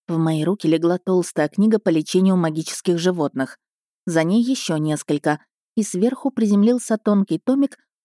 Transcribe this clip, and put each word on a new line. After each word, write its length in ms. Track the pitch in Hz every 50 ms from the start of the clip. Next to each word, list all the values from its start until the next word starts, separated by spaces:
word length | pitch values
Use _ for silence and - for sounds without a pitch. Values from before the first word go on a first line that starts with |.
| _ -
В 60 | 170
мои 260 | 165 160 160 160 156 151
руки 240 | 170 202 - -
легла 300 | 160 160 160 165 170 180
толстая 500 | 180 - 190 185 180 170 - - 165 151
книга 320 | 151 - - 202 220 220 214
по 100 | - 190
лечению 460 | 165 160 156 - - 185 190 190 185
магических 640 | 180 170 160 156 160 156 - - - - 185 175 170
животных. 580 | 165 185 180 170 147 135 - 135 135 - - - _ _ _ _ _ _ _ _ _
За 180 | 185 165 165 160
ней 200 | 170 196 233 233
еще 340 | 254 269 - - - 165
несколько, 640 | 156 156 156 151 147 - - 147 147 - 151 151 147 _ _ _ _ _ _ _
и 80 | 226 208
сверху 480 | - - 180 202 247 262 - - 269
приземлился 680 | - - 226 202 202 202 202 233 247 240 - - 220
тонкий 420 | 214 - 214 208 202 196 - 160 165
томик 380 | - - 262 277 277 - - - _ _ _ _